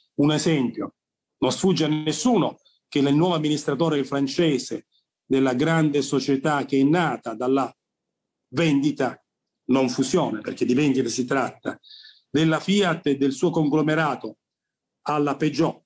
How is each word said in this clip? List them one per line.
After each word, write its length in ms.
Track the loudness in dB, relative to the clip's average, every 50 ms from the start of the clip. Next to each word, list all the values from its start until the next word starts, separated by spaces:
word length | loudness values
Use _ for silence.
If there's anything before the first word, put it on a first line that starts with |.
| _ _ _
Un 180 | 0 2 2
esempio, 640 | 2 2 2 0 2 2 0 -2 -4 -6 -10 -10 -12 _ _ _ _ _ _ _ _ _
non 140 | -2 -2
sfugge 320 | 0 2 2 2 2 2 2
a 40 | 0
nessuno 680 | 0 -2 -2 -4 -4 0 0 2 2 2 2 0 -4 -8 _ _ _ _ _ _
che 100 | 0 0
il 160 | 2 4 4
nuovo 220 | 4 4 2 2
amministratore 680 | 0 0 0 -2 -2 -2 -4 -2 0 0 0 2 0
francese 840 | -2 -2 -2 -2 -2 -2 0 0 2 2 2 0 -2 -6 -10 -12 -12 _ _ _ _ _ _ _ _
della 300 | _ 0 2 2 2 2
grande 480 | 0 0 2 2 2 2 2 2 0
società 600 | -2 0 -2 -2 0 0 -2 0 0 0 -2 -2 -2
che 160 | 0 0 2
è 20 |
nata 520 | 4 4 4 2 2 0 -2 -4 -8 -10 -8
dalla 380 | -6 -2 -2 0 0 -2 -4 -8 _ _ _ _ _ _ _ _ _ _ _ _ _ _ _
vendita, 720 | -4 0 0 2 2 2 0 0 -2 -2 -4 -4 -4 -8 _ _ _ _ _ _ _ _ _
non 220 | 0 2 2 2 0
fusione, 500 | 0 -2 -2 0 0 0 0 -2 -4 -6
perché 240 | -8 -10 -6 -4 -2
di 100 | 0 2
vendita 340 | 2 2 2 0 0 -2 -2
si 160 | -4 -4 -4
tratta, 540 | -2 -2 -2 -2 -4 -6 -10 _ -12 -12 -12 _ -20 -20 -20 -20 -20 -20 _ _ _
della 300 | -2 0 2 2 0 0
Fiat 480 | 0 0 0 2 2 0 -2 -2 0
e 100 | -2 0
del 160 | 2 0 -2
suo 180 | 0 0 -2 0
conglomerato 880 | 0 0 0 2 2 2 2 2 0 0 0 -2 -2 -6 -8 -14 -14 _ _ _ _ _ _ _ _ _ _ _ _ _
alla 340 | _ -4 -2 0 0 0 0
Peugeot, 480 | -2 -2 -2 0 0 0 0 -2 -6 _